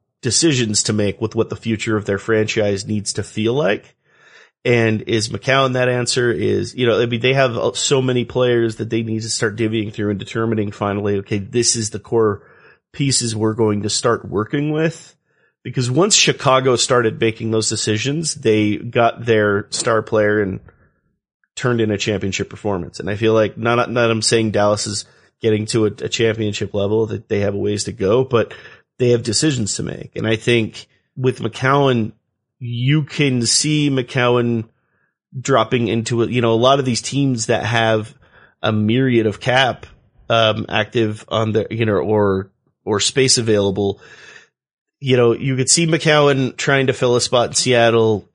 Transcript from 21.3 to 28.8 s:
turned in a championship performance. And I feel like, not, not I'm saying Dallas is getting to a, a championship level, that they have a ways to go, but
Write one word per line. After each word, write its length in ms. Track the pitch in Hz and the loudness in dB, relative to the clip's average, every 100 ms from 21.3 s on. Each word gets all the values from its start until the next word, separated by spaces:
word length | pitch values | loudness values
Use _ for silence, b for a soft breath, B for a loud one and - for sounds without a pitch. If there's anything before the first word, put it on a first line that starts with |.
| _ _ | _ _
turned 260 | - 127 117 | -4 0 0
in 100 | 107 | 0
a 80 | 101 | 0
championship 500 | - 101 98 - 101 | -2 -2 -2 -4 -8
performance. 520 | - 107 95 76 - | -8 -6 -4 -6 -8
And 100 | 90 | -8
I 60 | 101 | -2
feel 180 | 110 | 2
like, 240 | 110 107 - | 4 2 0
not, 320 | 117 120 120 | 0 0 0
not 200 | 120 117 | 0 0
I'm 120 | 113 | 0
saying 300 | 107 117 110 | 0 0 2
Dallas 340 | 104 104 104 - | 2 2 0 -2
is 180 | 104 b b b _ | -8 b b b _
getting 260 | 113 107 107 | 0 0 0
to 200 | 117 107 | 0 0
a, 40 | 104 | -2
a 60 | - | -6
championship 640 | - 113 107 107 98 95 | 0 0 0 -4 -4 -4
level, 340 | 101 101 107 110 | -2 0 0 0
that 220 | 107 - | -4 -4
they 120 | 104 | -2
have 140 | 101 | -2
a 40 | 101 | -2
ways 260 | 101 104 | -2 -4
to 80 | - | -6
go, 300 | 107 95 120 | -4 2 2
but 320 | 131 117 104 B B B | 2 0 0 B B B